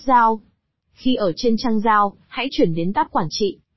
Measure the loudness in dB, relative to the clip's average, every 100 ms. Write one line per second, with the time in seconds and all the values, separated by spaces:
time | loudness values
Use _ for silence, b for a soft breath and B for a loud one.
0 | 2 4 4 0 -8 _ _ _ _ _
1 | -2 0 -2 -2 0 0 0 0 2 2
2 | 0 -4 _ -8 -6 0 0 0 -2 -2
3 | -2 -2 -4 -4 -4 -6 _